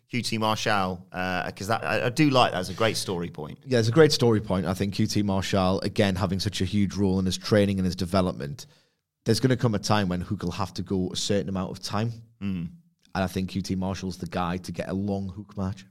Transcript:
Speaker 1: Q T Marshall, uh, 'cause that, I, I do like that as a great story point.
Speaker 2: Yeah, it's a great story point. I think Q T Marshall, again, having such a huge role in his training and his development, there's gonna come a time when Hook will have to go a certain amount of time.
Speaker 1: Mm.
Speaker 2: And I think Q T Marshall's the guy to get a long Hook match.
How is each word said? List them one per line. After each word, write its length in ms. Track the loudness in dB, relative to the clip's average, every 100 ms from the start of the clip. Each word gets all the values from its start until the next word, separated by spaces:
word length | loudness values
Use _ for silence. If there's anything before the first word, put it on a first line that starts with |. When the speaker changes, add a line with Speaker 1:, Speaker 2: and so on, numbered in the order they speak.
| _
Speaker 1:
Q 100 | -4
T 160 | -2 0
Marshall, 680 | 0 0 2 2 0 -4 -8
uh, 380 | -4 -2 0 -2
'cause 160 | -4 -2
that, 160 | -2
I, 220 | 0 0 0
I 40 |
do 200 | 4 4
like 220 | 6 4
that 80 | 2
as 100 | -4
a 40 | 0
great 200 | 0 0
story 340 | -2 -4 -6
point. 280 | -8 -12 -10 0
Speaker 2:
Yeah, 140 | 2
it's 80 | 4
a 40 |
great 200 | 6 6
story 280 | 6 4 4
point. 280 | 2 0 0
I 80 | -2
think 180 | -2
Q 140 | 0 0
T 160 | 2
Marshall, 580 | 2 0 2 2 4 2
again, 340 | 0 2 2 2
having 240 | 0 0
such 220 | -2 -2
a 40 | 0
huge 300 | 2 0 2
role 220 | 2 2
in 80 | 0
his 120 | -2
training 420 | 2 4 4 2
and 60 | 0
his 100 | -2
development, 720 | 0 0 0 -2 -8 -10 -16 _ _ _ _ _ 0
there's 140 | 2
gonna 180 | 2 2
come 160 | 2
a 60 | 0
time 280 | 2 2 2
when 140 | -2
Hook 220 | -4 -4
will 80 | -4
have 220 | -4 -6 -6
to 80 |
go 260 | -4 -2 -2
a 40 | -4
certain 340 | -2 -2 -2
amount 220 | -4 -6
of 100 | -8
time. 300 | -6 -2 -2 -4 -14 -10
Speaker 1:
Mm. 280 | -6 -6 -6 -12 _ _ _ -4
Speaker 2:
And 80 |
I 40 | -2
think 220 | -2 -4
Q 120 | -4
T 140 | -4 -2
Marshall's 420 | -4 -4 -6 -8
the 100 | -6
guy 300 | -4 -2 -4
to 140 | -6
get 160 | -8 -6
a 60 |
long 360 | -4 -2 -4 -6
Hook 280 | -10 -12 -6
match. 280 | -6 -6 -14